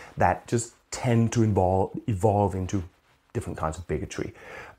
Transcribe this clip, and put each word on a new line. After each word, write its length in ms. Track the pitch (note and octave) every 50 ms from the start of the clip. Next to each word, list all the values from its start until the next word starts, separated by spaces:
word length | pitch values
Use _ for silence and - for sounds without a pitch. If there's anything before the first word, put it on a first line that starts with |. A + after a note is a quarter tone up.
| - - -
that 300 | - G#2+ F2+ F#2 - -
just 260 | - A#2+ A#2 - - - _ _ _
tend 400 | - - - B2 A#2 A2+ A2+ A2 -
to 100 | A#2+ A2
involve, 480 | A2 G2+ G2 F#2 F2+ F#2+ F#2+ G2 - - - -
evolve 480 | - G#2+ F2+ G2+ G#2+ G2+ G#2 G2+ F#2+ F#2+
into 280 | F#2+ F#2 F2+ - G2 E2+ - _ _ _ _ _ _ _ _ -
different 240 | - - F2+ E2+ -
kinds 180 | D#2+ D#2 D#2
of 100 | F2+ E2
bigotry. 460 | - E2 D2 - - - - - - - - - - - - - - -